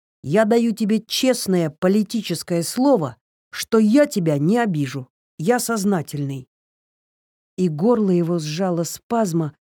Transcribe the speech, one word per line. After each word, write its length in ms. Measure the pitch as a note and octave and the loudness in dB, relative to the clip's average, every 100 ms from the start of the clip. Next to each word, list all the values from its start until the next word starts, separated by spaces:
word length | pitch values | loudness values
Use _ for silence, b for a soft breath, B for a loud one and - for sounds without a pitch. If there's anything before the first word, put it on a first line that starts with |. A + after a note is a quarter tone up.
| _ _ | _ _
Я 220 | C3 F#3 | -2 2
даю 280 | A3 A#3 A#3 | 2 2 2
тебе 280 | G#3+ G#3+ A3 | -2 0 -2
честное 680 | - - C4 B3 - F#3 D#3+ | -2 -2 0 0 0 0 0
политическое 920 | - F#3 G#3 G#3 A#3 - F3 - E3+ | 0 0 2 0 -4 -6 -6 -4 -4
слово, 540 | E3 - C4+ B3 C#3+ - _ _ _ | -2 0 2 2 0 -10 _ _ _
что 280 | - - A3+ | -14 0 2
я 260 | G#3+ C4 D4 | 4 4 4
тебя 320 | G#3 D#3+ D3 | 2 0 2
не 200 | D3+ A#3 | 2 2
обижу. 500 | A3+ D#3 C3+ C3+ B2+ _ _ - | 0 -2 -4 -6 -14 _ _ -6
Я 200 | D#3+ A#3+ | 0 0
сознательный». 920 | A#3 A3+ G3 F#3+ C#3 C#3+ C#3 C3+ B2 _ _ _ _ _ _ _ _ _ _ - | 0 -2 0 0 -2 -6 -6 -8 -14 _ _ _ _ _ _ _ _ _ _ -2
И 120 | F#3 | -2
горло 420 | D3+ G#3 A#3 G3+ | 0 2 2 2
его 280 | F3 E3 F3 | 2 2 -2
сжало 460 | D3+ D3+ F#3+ E3+ | -4 -4 -2 -2
спазма, 680 | E3 - - A#3 G#3+ E3 D#3 - _ | -4 -8 -6 -2 0 -2 -4 -8 _